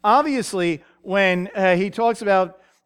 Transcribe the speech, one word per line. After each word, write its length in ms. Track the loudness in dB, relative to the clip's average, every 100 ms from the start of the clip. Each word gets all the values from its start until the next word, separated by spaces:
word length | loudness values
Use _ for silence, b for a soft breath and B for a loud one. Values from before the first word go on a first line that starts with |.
Obviously, 800 | 4 2 2 -2 -4 -4 -4 -4 b b
when, 480 | -4 0 2 0 -4 -2
uh, 200 | 0 2
he 140 | -2
talks 320 | -2 -2 -2
about, 380 | 0 0 0 -6 b b